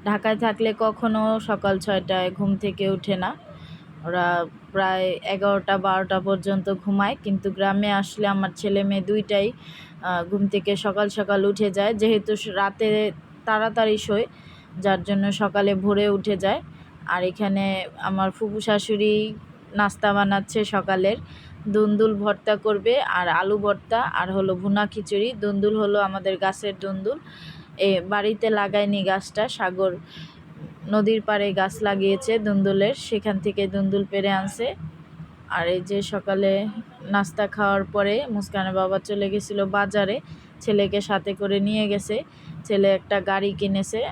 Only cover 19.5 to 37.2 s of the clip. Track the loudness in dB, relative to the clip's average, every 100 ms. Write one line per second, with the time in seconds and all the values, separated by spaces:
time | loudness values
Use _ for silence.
19.5 | -20 -8 0 0 2 2 4 4 2 0
20.5 | -2 0 0 0 2 2 0 -8 -18 -20
21.5 | -10 0 2 4 4 4 2 0 0 0
22.5 | 0 2 2 2 2 2 0 2 2 2
23.5 | 2 2 -2 0 0 0 -2 -2 0 0
24.5 | 0 0 2 0 -4 -4 0 0 -2 -2
25.5 | 2 2 2 2 2 0 -2 -4 0 -2
26.5 | -2 -8 -6 -6 -4 -4 -6 -10 -18 -18
27.5 | -18 -20 0 2 2 0 0 0 0 0
28.5 | 2 2 2 2 2 2 0 -2 -4 -4
29.5 | -2 -4 0 0 0 -12 -18 -18 -20 -20
30.5 | -16 -16 -14 -2 2 4 2 2 0 2
31.5 | 0 0 0 -2 2 2 2 0 0 2
32.5 | 2 2 4 2 0 -4 -2 -2 -2 -2
33.5 | -2 -2 0 0 0 0 0 0 0 -2
34.5 | -4 -6 -6 -12 -14 -20 -18 -18 -20 -8
35.5 | -2 0 -2 -2 -4 -2 -6 -2 0 2
36.5 | 2 -2 -8 -14 -16 -2 -2